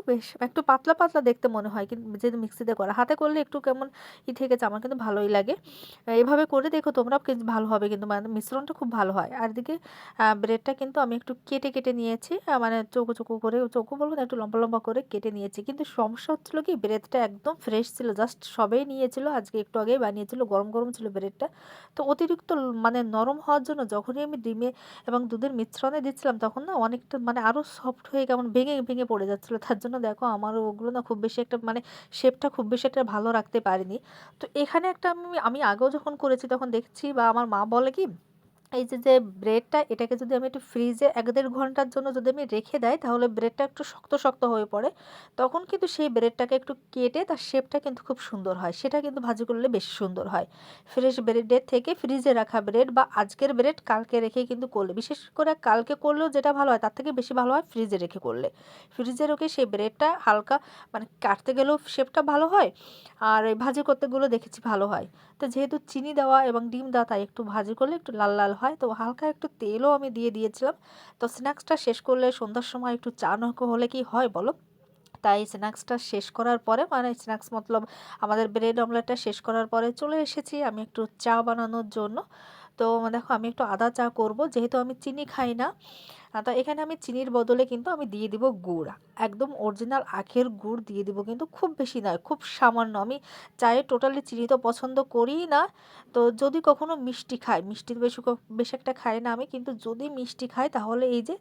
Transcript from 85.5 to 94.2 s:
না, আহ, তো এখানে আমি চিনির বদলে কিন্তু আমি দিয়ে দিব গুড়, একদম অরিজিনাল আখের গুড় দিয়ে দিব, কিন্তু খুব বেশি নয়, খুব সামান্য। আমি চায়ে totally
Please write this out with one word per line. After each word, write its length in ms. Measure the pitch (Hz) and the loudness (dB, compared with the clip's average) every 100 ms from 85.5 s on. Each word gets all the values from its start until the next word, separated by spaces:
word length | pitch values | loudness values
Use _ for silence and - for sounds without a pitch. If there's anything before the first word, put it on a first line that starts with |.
| 240 | -2
না, 120 | 285 - - - - - - | -4 -6 -16 -20 -20 -20 -10
আহ, 80 | 214 | -6
তো 80 | 220 | -2
এখানে 280 | 247 262 302 | 0 0 -4
আমি 140 | 311 320 | -6 -8
চিনির 340 | - 247 262 | -8 -6 -2
বদলে 320 | 240 233 247 254 | 0 4 4 2
কিন্তু 220 | 240 240 | -2 -4
আমি 160 | 320 254 | -4 -4
দিয়ে 220 | 208 214 | -6 -6
দিব 160 | 214 262 202 | 0 0 0
গুড়, 280 | 180 165 135 101 _ - | -4 -4 -6 -10 _ -4
একদম 340 | 220 208 269 277 | -4 -2 -4 -2
অরিজিনাল 480 | 208 208 233 269 - | -4 -4 -2 -2 -2
আখের 360 | 190 190 247 254 | -6 -2 0 0
গুড় 320 | 202 208 233 | -2 -8 -8
দিয়ে 220 | 220 202 | -6 -6
দিব, 140 | 196 202 | -4 -6
কিন্তু 220 | 202 240 320 | -6 -8 -8
খুব 240 | - 370 311 | -2 -2 -2
বেশি 220 | 262 247 | -6 -4
নয়, 160 | 202 170 | -2 -4
খুব 220 | - 294 | -4 -6
সামান্য। 500 | - - 247 233 226 214 | -6 2 4 4 0 -2
আমি 200 | 214 277 - - - - | -4 -6 -10 -20 -20 0
চায়ে 240 | 233 240 | 4 4
totally 380 | 269 240 262 269 | 2 0 0 -2